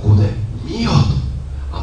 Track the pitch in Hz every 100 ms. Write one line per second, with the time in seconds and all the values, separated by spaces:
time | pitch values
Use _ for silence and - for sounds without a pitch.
0 | - 104 107 - 104 - - 233 226 160
1 | - - - - - - - -